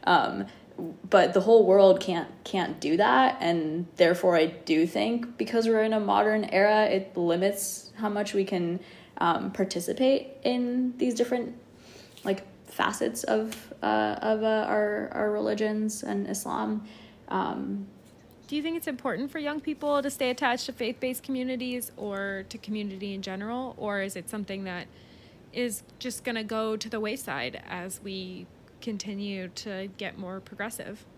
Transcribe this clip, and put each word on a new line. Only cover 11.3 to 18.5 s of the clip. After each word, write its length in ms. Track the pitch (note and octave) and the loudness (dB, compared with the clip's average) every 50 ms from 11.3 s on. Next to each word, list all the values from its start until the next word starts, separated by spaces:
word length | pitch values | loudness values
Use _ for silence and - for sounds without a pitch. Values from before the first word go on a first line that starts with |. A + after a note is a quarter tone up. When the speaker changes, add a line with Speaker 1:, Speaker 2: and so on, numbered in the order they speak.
| B3+ A#3+ A#3 A#3+ - - - - - - - - - - - - - - - | 0 -2 -2 -4 -8 -14 -18 -20 -20 -20 -20 -20 -20 -20 -20 -20 -20 -8 -2
Speaker 1:
like, 180 | G3 G3 G3 - - - - - | -2 -2 -2 -4 -14 -20 -20 -20
facets 560 | - - - - - G#3 - - A#3+ A#3 - - | -20 -4 -2 0 0 0 0 -2 -4 -4 -4 -2
of, 500 | - A3 A3 A3 A3 A3 - - - - - - | 0 0 0 0 -2 -8 -12 -14 -18 -12 -4 -2
uh, 360 | - G#3+ - - G#3+ G#3+ - | 0 2 2 2 0 -2 -2
of, 220 | - A3 A3 G#3+ G#3+ | 0 0 0 2 2
uh, 240 | A3 A3 A3 G#3+ - | 0 2 2 0 0
our, 420 | - G#3+ G#3+ G#3 G#3 G#3+ G#3+ - - | 0 0 0 0 -2 -4 -6 -6 -4
our 180 | - G#3+ G#3+ | -2 -2 0
religions 720 | G#3 G#3+ G#3+ G#3+ G#3+ G#3 A3 G#3+ G#3+ G#3+ G#3+ G#3+ G#3+ - - | 0 0 0 -2 0 0 0 -2 0 -2 -2 -2 -4 -6 -6
and 260 | - G#3 G3+ G3+ - | -4 -4 -4 -2 -4
Islam. 580 | G3+ G3+ - - - - A3 G#3+ G#3+ G#3+ G#3 - - - - - - - - - | -4 -6 -6 -4 -4 -2 -2 -2 -2 -4 -6 -10 -18 -20 -20 -20 -20 -20 -12 -6
Um, 580 | - F#3+ F#3+ - - - - G3 G3 G3+ G3 G3 - - - - - - - - - - - | -4 -2 -2 -2 -4 -6 -6 -6 -6 -6 -8 -10 -14 -20 -20 -20 -20 -20 -20 -20 -20 -20 -14
Speaker 2:
Do 80 | - | -6